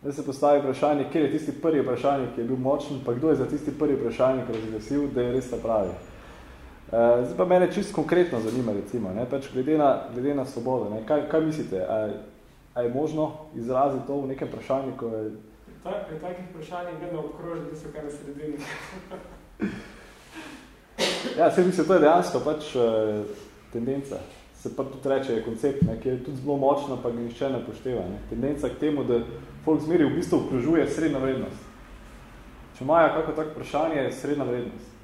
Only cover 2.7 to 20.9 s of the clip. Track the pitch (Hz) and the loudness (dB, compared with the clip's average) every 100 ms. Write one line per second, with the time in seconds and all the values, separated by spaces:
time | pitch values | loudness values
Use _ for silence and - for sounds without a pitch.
2.7 | 143 - 135 - 120 160 139 120 147 - | 0 -2 -6 -2 0 2 2 2 -2 -4
3.7 | 131 147 135 120 110 131 131 117 113 110 | -2 0 2 0 2 2 2 -2 -4 -4
4.7 | 110 104 143 143 127 123 127 127 117 113 | -8 -2 -2 0 0 0 0 -2 -4 0
5.7 | 110 92 87 - - - - - - - | 2 0 -4 -14 -18 -18 -20 -20 -18 -20
6.7 | - - 113 117 120 123 - 180 180 180 | -20 -2 4 6 6 4 2 4 6 4
7.7 | - 190 - 151 175 175 120 110 123 117 | 2 -2 -2 2 4 4 2 0 0 0
8.7 | 101 - 120 98 95 123 139 135 131 131 | -2 -4 -4 -4 -4 -4 -4 -4 -2 2
9.7 | 156 143 113 - 117 135 143 127 - 120 | 6 6 4 0 -2 0 0 -2 -4 0
10.7 | 131 104 107 110 151 147 160 160 151 - | 0 0 -4 0 0 2 2 2 -2 -2
11.7 | 95 - 110 107 - - - - - - | -2 0 0 -2 -4 -12 -20 -20 -20 -10
12.7 | 127 120 127 151 151 151 - - 127 117 | -2 -2 0 -2 0 -2 -4 -12 -8 -2
13.7 | 127 143 131 117 143 131 135 127 117 - | 2 2 0 -4 -4 -4 -6 -6 -8 -4
14.7 | 135 135 120 117 110 110 107 - - - | -2 -2 -6 -6 -4 -6 -8 -18 -20 -20
15.7 | - 180 202 - 156 180 180 185 165 151 | -16 -8 -8 -8 -10 -10 -10 -12 -14 -12
16.7 | 175 175 156 170 160 151 - 175 165 147 | -10 -10 -10 -8 -6 -8 -10 -10 -8 -8
17.7 | 156 147 143 147 143 139 143 151 143 135 | -12 -12 -10 -10 -10 -12 -10 -8 -8 -10
18.7 | - - 190 - 185 - - - - 208 | -12 -12 -16 -14 -16 -16 -20 -20 -6 -6
19.7 | - - - - - - 320 285 - - | -6 -14 -18 -20 -20 -20 -18 -16 -18 -20
20.7 | - - | -20 -20